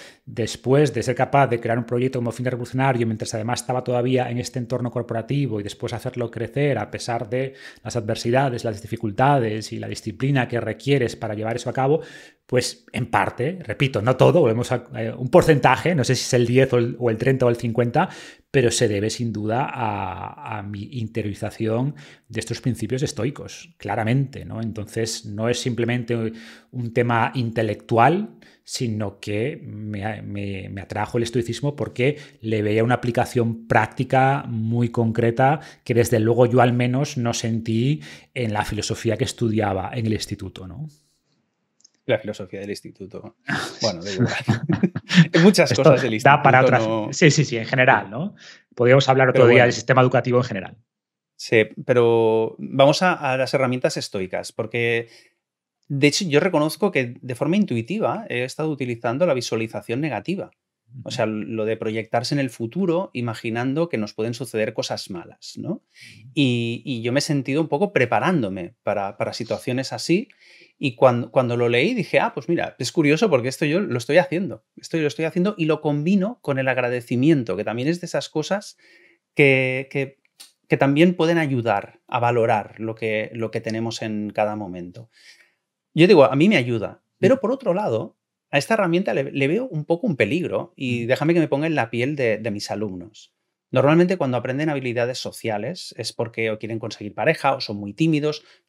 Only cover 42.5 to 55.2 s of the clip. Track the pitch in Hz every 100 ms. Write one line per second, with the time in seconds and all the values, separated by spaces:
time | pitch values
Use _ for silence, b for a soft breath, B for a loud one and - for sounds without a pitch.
42.5 | 98 101 98 - - 92 92 104 _ -
43.5 | - - - 110 85 98 95 117 - -
44.5 | 110 147 - 185 - - 180 160 170 185
45.5 | 190 151 - 143 127 123 110 135 143 143
46.5 | 127 131 120 110 110 107 143 160 147 139
47.5 | 117 110 127 131 110 98 113 196 B B
48.5 | B B - 120 135 131 131 131 127 120
49.5 | 123 120 113 - 127 127 123 123 123 123
50.5 | 101 87 - _ _ _ _ _ _ -
51.5 | 117 107 - 139 120 117 117 113 110 113
52.5 | - - 131 139 147 185 165 143 131 127
53.5 | 139 131 127 160 151 - 101 92 90 92
54.5 | - - 120 117 117 117 b